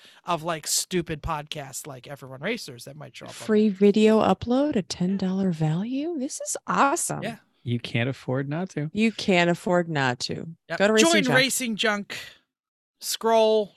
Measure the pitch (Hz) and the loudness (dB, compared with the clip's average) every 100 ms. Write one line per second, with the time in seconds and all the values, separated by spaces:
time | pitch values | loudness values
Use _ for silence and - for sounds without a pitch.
0 | - - 175 165 165 160 - - - 180 | -20 -14 -4 -4 -4 -6 -2 -4 0 -2
1 | 165 156 175 151 147 151 139 - 151 131 | -2 -6 -6 -8 -8 -12 -10 -12 -14 -16
2 | 135 143 131 131 180 240 - 117 143 147 | -16 -16 -16 -10 -8 -8 -10 -16 -16 -16
3 | 139 - - - - 214 220 185 202 214 | -18 -16 -16 -10 2 4 4 6 6 6
4 | 214 220 190 190 233 254 294 226 - - | 6 6 4 2 2 0 2 -2 -4 -2
5 | 180 196 185 190 190 160 156 165 226 262 | -2 0 -2 0 0 0 0 0 -2 -4
6 | 320 320 269 - 587 - - 180 277 339 | -4 -4 -6 -6 -8 -8 -2 2 2 2
7 | - 151 202 226 _ _ 120 120 - 117 | -2 -4 -6 -10 _ _ -4 -4 -2 -2
8 | 123 131 - 127 139 156 190 151 151 202 | -2 -4 -4 -4 -4 -6 -6 -6 -6 0
9 | 220 - - 175 175 170 - 175 170 147 | 0 0 2 4 4 2 2 0 2 0
10 | 131 123 - - 165 - - 170 202 220 | 0 0 -6 -8 -10 -14 -10 0 2 6
11 | 330 330 254 254 262 - 240 202 220 208 | 6 4 4 2 2 -2 -4 -2 -2 -2
12 | - - - - _ _ _ _ _ _ | -6 -14 -14 -20 _ _ _ _ _ _
13 | - - 226 226 220 220 202 | -8 -2 2 4 6 4 0